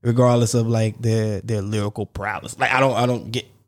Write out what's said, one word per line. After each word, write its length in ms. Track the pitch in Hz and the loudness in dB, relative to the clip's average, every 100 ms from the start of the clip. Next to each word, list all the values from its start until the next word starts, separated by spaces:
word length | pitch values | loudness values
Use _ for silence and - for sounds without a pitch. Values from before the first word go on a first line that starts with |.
regardless 520 | 120 120 123 120 120 120 | 0 4 4 4 2 2
of, 120 | 113 | 0
like, 320 | 113 110 110 | 0 0 -2
their, 400 | 117 110 107 101 | 0 0 0 -4
their 200 | - 107 | -4 -4
lyrical 440 | 98 107 104 101 101 | -2 -2 -4 -6 -10
prowess. 500 | - 98 95 - - | -6 -6 -6 -10 -2
Like, 140 | 131 | 0
I 80 | 131 | 2
don't, 160 | 135 113 | 2 2
I 100 | 123 | 0
don't 240 | 120 - | 0 -4
get, 140 | 113 - _ | -8 -8 _